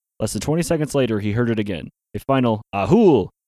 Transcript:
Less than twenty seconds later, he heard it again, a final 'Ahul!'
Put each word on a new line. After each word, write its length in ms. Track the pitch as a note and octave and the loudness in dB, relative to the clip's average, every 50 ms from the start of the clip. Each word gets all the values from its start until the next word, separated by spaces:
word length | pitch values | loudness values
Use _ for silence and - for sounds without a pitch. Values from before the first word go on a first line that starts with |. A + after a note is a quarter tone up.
| _ _ _ - | _ _ _ -8
Less 140 | A2+ G#2 - | -6 -6 -4
than 80 | G#2+ | -6
twenty 220 | - C#3+ D3+ E3+ E3 | -2 -2 -2 -2 0
seconds 320 | - E3+ D3+ D3+ C3 - | 0 -2 -2 -2 -2 -2
later, 240 | C#3+ B2+ A2+ A2 G2+ | -2 0 0 -2 -2
he 140 | G2+ G#2+ G2+ | -2 -2 -2
heard 160 | A#2+ A#2+ A#2 | -2 0 0
it 80 | A2+ A2 | -2 -2
again, 300 | G#2 G#2 F#2 D2+ - - _ _ _ _ - | -4 -6 -6 -8 -10 -14 _ _ _ _ -14
a 40 | G#2 | -12
final 440 | - - C3+ C3 B2 A#2 A2 A2 - - - | -4 0 0 2 2 2 0 -2 -4 -8 -4
'Ahul!' 560 | G2+ G2 F#2+ E3 A#3 A3+ F3+ C#3+ G#2 F2 - _ _ _ | -4 0 2 4 6 6 6 6 4 2 -2 _ _ _